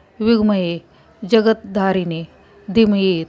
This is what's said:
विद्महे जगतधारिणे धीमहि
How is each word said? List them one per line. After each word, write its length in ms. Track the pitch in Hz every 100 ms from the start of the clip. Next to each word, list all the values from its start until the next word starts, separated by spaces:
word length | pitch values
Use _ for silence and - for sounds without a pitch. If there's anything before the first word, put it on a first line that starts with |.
| _ -
विद्महे 600 | 220 226 214 196 175 170 - _ _ - 185
जगतधारिणे 920 | 220 214 220 196 196 190 185 170 160 165 - _ - -
धीमहि 560 | 208 214 202 190 170